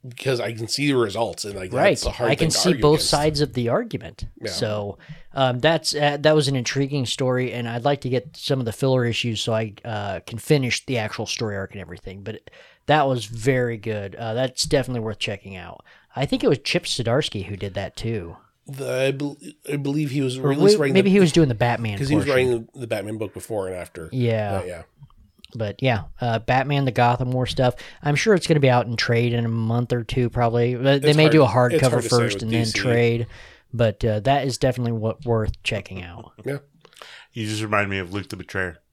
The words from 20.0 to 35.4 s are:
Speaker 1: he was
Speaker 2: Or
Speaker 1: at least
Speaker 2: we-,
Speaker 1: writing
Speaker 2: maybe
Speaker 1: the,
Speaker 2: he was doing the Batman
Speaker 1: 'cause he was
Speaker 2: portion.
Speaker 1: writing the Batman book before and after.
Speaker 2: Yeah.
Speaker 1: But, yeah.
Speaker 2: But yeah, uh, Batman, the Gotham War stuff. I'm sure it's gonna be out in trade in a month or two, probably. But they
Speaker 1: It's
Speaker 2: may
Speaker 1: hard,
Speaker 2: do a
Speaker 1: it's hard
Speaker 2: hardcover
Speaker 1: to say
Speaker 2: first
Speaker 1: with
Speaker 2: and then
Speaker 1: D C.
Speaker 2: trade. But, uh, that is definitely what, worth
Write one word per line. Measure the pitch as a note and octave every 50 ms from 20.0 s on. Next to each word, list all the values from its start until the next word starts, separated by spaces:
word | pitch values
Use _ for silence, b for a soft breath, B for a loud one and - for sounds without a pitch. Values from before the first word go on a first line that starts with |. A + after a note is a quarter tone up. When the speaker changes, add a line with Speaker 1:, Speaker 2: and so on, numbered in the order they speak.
| D#3 C#3
Speaker 1:
he | A#2+ D3
was | C3+ C3 B2
Speaker 2:
Or | C3 - C#3+ C#3
Speaker 1:
at |
least | D3 D#3+ G3+ G#3
Speaker 2:
we-, | G3+ D3
Speaker 1:
writing | C#3 D#3
Speaker 2:
maybe | F#3+ F#3+ G3+
Speaker 1:
the, | F#3
Speaker 2:
he | G3+
was | F#3+ D#3+ -
doing | F3 D#3+ C3+
the | A#2+
Batman | G#2 B2 A#2+ A#2+ A#2 A#2 A2 G#2
Speaker 1:
'cause | G2 C#3
he | C3+ D3+
was | D3+ C3+
Speaker 2:
portion. | C#3 C3+ B2+ C3 B2+ A#2+
Speaker 1:
writing | A#2 A2+ - _
the | C#3+ B2
Batman | A2 A2+ G#2+ G2 G#2 A2
book | G#2+ A2 F#2+ -
before | F#2+ - - A2 G#2 F#2+
and | F#2 F#2
after. | F2+ E2+ - _ F2 E2 - -
Speaker 2:
Yeah. | B2+ B2 A#2 A2+ A2 G#2+ G2+ G2 F#2+
Speaker 1:
But, | F2+
yeah. | F2+ F2 E2 E2 _ _ _ - - _ _ - _ _ _ _ - _
Speaker 2:
But | A2+ A2 G#2 G2+ -
yeah, | - C3 A#2+ G#2 E2+ - - -
uh, | B2 A#2+ A2+ A2+
Batman, | - - B2+ C3+ C3+ C#3 D3 C#3 C#3
the | C3
Gotham | G#2+ B2 A#2+ A#2+ A#2+ A#2+ C3 B2
War | B2+ B2+ B2+
stuff. | A#2+ - - C3 B2 A#2+ B B B B B
I'm | - D#3 D3
sure | C#3 - A3+ G#3
it's | F3 -
gonna | - E3 D3+
be | C#3 C3
out | B2 B2 A#2
in | A#2 A#2+
trade | A2+ - - A#2+ A#2 A#2+ A#2+ A#2
in | A#2+ A#2
a | A#2
month | A2+ A2+ A2 A2 A#2 A#2+ B2 A#2 B2
or | B2 A2+
two, | - - C3+ B2 A#2
probably. | - A#2+ A#2+ A#2 A2+ A#2+ A#2+ B2 B2
But | A#2+ C3 C#3 C#3 C#3
they | C3+ D3
Speaker 1:
It's | D3
Speaker 2:
may | D3+ D#3
Speaker 1:
hard, | D#3
Speaker 2:
do | D3+ D#3
a | C#3
Speaker 1:
it's | A2 G#2
hard | B2+ B2 B2 A#2+
Speaker 2:
hardcover | A#2 B2+ B2+ A#2+
Speaker 1:
to | B2 A#2
say | A2+
Speaker 2:
first | - A#2+ A2+ G#2+ G2+
Speaker 1:
with | - -
Speaker 2:
and | A2
then | A2+ A#2 A#2
Speaker 1:
D | A2
C. | - -
Speaker 2:
trade. | - C3 A#2+ A#2+ A#2+ A#2 A#2 A#2 A#2 B B B B B B B B B -
But, | A2+ A#2+ A2 G2+ _ -
uh, | A#2 G#2+ G#2
that | G2 C3 C#3 C#3+ B2+
is | C#3 A#2 -
definitely | - C3 - - B2 A#2
what, | A#2 A2+ G#2+ A2 G#2+ - -
worth | A#2+ A#2 A2+